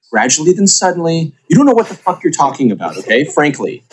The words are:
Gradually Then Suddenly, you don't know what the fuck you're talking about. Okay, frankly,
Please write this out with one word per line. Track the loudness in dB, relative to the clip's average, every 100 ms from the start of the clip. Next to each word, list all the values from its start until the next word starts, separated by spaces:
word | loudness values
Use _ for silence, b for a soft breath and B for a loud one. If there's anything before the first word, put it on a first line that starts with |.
| _
Gradually | -2 0 0 0
Then | 2 2
Suddenly, | 2 0 -2 -2 -2 -4 -6 0
you | 4
don't | 4
know |
what | 4 0
the | -4
fuck | -6 -4
you're | -2
talking | 0 -2 0 0
about. | 0 -6 -8
Okay, | -2 0 0
frankly, | 0 0 0 -6 -10 _